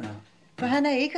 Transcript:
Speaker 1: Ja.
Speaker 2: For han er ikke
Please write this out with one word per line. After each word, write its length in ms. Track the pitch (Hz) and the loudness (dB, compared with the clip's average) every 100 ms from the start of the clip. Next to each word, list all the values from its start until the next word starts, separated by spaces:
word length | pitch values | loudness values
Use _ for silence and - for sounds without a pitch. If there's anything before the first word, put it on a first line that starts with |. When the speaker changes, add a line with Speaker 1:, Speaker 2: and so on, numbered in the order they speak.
Speaker 1:
Ja. 40 | 110 104 - - - - | -10 -12 -16 -20 -20 -6
Speaker 2:
For 80 | 247 | 0
han 200 | 277 294 | 2 2
er 60 | |
ikke 260 | 262 294 | 2 0